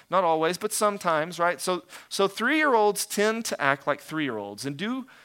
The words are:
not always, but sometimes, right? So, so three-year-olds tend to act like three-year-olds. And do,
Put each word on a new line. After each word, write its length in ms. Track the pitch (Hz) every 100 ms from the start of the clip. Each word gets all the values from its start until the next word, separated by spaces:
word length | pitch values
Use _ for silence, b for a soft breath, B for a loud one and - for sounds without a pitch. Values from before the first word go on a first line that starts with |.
| B
not 140 | 180
always, 340 | 175 160 160 175
but 160 | 214
sometimes, 680 | - 208 202 180 156 165 170
right? 200 | 175 180
So, 220 | - 180 - B B
so 200 | - 196
three-year-olds 800 | 196 240 311 302 226 208 190 -
tend 380 | - 214 226 226
to 140 | -
act 280 | 139 139 151
like 120 | 139
three-year-olds. 640 | - 156 143 110 101 104 135
And 100 | 143
do, 300 | 214 262 - B